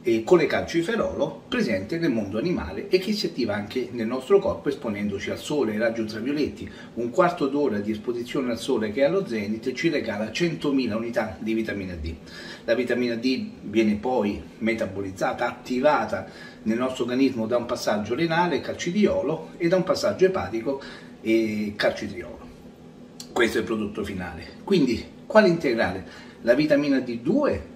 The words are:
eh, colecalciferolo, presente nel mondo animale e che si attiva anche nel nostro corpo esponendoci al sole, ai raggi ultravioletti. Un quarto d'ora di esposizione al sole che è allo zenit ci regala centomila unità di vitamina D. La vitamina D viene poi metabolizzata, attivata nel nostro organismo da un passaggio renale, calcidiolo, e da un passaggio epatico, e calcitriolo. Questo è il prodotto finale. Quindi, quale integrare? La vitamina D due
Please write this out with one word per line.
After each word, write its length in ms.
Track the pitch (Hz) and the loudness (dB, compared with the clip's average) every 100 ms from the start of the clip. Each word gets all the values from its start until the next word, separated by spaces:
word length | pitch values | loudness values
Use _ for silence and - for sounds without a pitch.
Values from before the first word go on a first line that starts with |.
eh, 200 | 127 113 | 2 0
colecalciferolo, 1200 | 107 175 143 104 92 165 165 226 - - 147 - - | 6 6 6 0 0 -2 0 0 -2 -2 -4 -4 -4
presente 520 | 254 214 - 190 165 | -2 0 -2 -2 -2
nel 120 | 165 | 0
mondo 280 | 113 98 107 | 0 -2 -2
animale 480 | 156 170 - 98 - | -2 -2 -4 -8 0
e 100 | 185 | 0
che 140 | 226 | 2
si 160 | 202 175 | -2 -2
attiva 260 | - 110 | -2 0
anche 360 | 104 104 131 120 | 0 -2 -4 -4
nel 160 | 120 110 | -4 -2
nostro 320 | 131 - 196 | -2 6 6
corpo 300 | 95 95 - | 6 0 -2
esponendoci 600 | - 117 101 101 98 - | -2 -4 -2 -2 -2 -4
al 80 | 95 | -6
sole, 360 | - 151 113 | -2 0 0
ai 40 | 107 | 2
raggi 220 | 117 117 | 0 0
ultravioletti. 680 | 107 110 120 147 123 104 98 - - - | -4 -4 -2 0 0 -2 -12 -12 -12 -6
Un 140 | 120 | -2
quarto 380 | - 175 - 139 | 4 4 4 0
d'ora 320 | 143 143 104 | 2 0 0
di 120 | 104 | -2
esposizione 600 | 107 123 120 117 151 123 | -4 -4 -4 -4 -4 -2
al 60 | 113 | -4
sole 340 | - 120 107 | 0 0 0
che 100 | 107 | 2
è 20 | |
allo 240 | 139 190 185 | 4 2 0
zenit 460 | 110 101 110 131 | -4 -2 -2 -4
ci 160 | - 165 | 0 0
regala 420 | 143 113 104 110 | 0 -2 -4 -4
centomila 640 | - 175 151 147 135 117 107 | 0 -2 0 0 2 0 -2
unità 420 | 117 117 110 - | -2 -2 -4 -4
di 140 | 110 | -2
vitamina 400 | 113 110 98 92 | 0 -2 -4 -6
D. 200 | 87 80 78 - - - - | -6 -8 -10 -14 -16 -14 -10
La 100 | - | 0
vitamina 420 | 117 123 123 123 117 | 0 2 2 0 0
D 320 | 127 127 104 - | 0 0 -2 -10
viene 340 | - 104 110 104 | -2 2 4 2
poi 460 | 127 127 104 87 - - | 0 2 0 -2 -8 -4
metabolizzata, 920 | 110 110 104 98 95 95 139 127 123 | -2 0 -2 -4 -8 -2 -2 0 -4
attivata 1000 | 123 - 127 147 143 107 101 92 - - - | -4 -4 2 4 4 0 -4 -8 -14 -18 -8
nel 140 | 107 113 | -2 0
nostro 260 | 127 - | 0 -2
organismo 420 | 120 127 135 113 110 | -2 4 2 2 0
da 100 | 120 | 0
un 80 | 117 | 0
passaggio 480 | 117 - 107 101 | -4 0 0 0
renale, 480 | 120 170 160 175 135 | 0 2 2 2 0
calcidiolo, 880 | - 110 175 190 202 92 - 160 - - | -4 -6 -2 2 4 2 0 -4 -6 -2
e 100 | 170 | 2
da 100 | 185 | 2
un 60 | |
passaggio 420 | 180 - 131 - 185 | 2 2 2 4 2
epatico, 540 | 185 - 113 139 135 - - - - | 2 -4 -4 -2 -4 -6 -16 -18 -8
e 520 | 107 113 110 107 104 101 | 2 2 2 -2 -4 0
calcitriolo. 640 | 127 - 107 98 - - - - - - - - - - - | 0 0 -8 -8 -12 -14 -16 -18 -20 -20 -20 -20 -20 -18 -8
Questo 260 | - 113 120 | 0 2 2
è 40 | |
il 40 | 107 | 0
prodotto 380 | 110 104 - | -2 -4 -4
finale. 420 | 101 95 87 85 - - | -6 -6 -8 -10 -14 -14
Quindi, 400 | - 196 131 107 - - - | 2 4 4 2 -4 -16 4
quale 220 | 214 196 | 6 6
integrare? 580 | 170 139 117 95 92 90 - - - | 4 2 2 0 -2 -10 -16 -18 -6
La 120 | 113 | 4
vitamina 460 | 127 151 143 147 131 | 4 6 4 4 2
D 200 | 120 117 | 0 -4
due 500 | 123 254 269 107 - | 0 2 2 0 -6